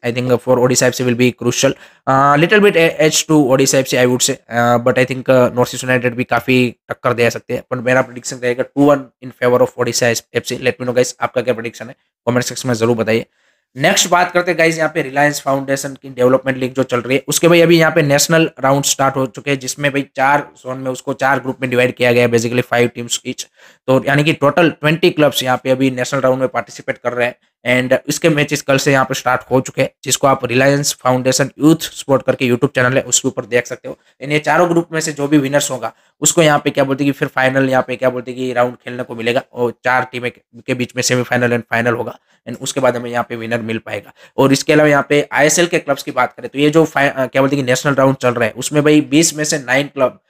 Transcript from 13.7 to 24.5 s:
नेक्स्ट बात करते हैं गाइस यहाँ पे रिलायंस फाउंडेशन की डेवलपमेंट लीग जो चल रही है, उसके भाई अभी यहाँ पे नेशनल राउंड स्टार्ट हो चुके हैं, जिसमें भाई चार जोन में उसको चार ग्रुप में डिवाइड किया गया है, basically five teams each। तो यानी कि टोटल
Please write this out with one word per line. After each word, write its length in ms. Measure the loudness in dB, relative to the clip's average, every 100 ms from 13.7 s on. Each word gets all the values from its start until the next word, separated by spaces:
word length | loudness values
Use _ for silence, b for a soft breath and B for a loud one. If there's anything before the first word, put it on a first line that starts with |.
| -4
नेक्स्ट 320 | 0 0 2
बात 220 | 2 2
करते 200 | 0 -2
हैं 60 | 0
गाइस 200 | 0 0
यहाँ 140 | -2
पे 80 | -2
रिलायंस 400 | -4 0 0 0
फाउंडेशन 520 | -2 -4 -2 -4 -6
की 160 | -12 -16
डेवलपमेंट 480 | 0 2 2 0 -4
लीग 160 | -4
जो 100 | -2
चल 180 | -2 -4
रही 160 | -2 -4
है, 60 | -2
उसके 200 | 0 4
भाई 140 | 6
अभी 180 | 6 6
यहाँ 120 | 4
पे 100 | 2
नेशनल 480 | 2 2 2 2 0 -2
राउंड 240 | 0 0
स्टार्ट 320 | 0 -2 -2 -2
हो 100 | -6
चुके 260 | -6 -6
हैं, 80 | -6
जिसमें 320 | -6 -6 -4
भाई 100 | -4 -6 -2
चार 340 | 0 0 -2 _
जोन 200 | -12 -10
में 140 | -8
उसको 220 | -8 -8
चार 260 | -4 -2 -2
ग्रुप 180 | -4 -6
में 80 | -2
डिवाइड 260 | 0 0 2
किया 160 | 2
गया 140 | 4 4
है, 60 |
basically 320 | 2 0 -2 -2
five 160 | 0 0 -2
teams 240 | -8 -8 -8
each। 180 | -12 -14 b b b 0
तो 160 | 0 2
यानी 160 | 2
कि 100 | 2
टोटल 360 | 2 2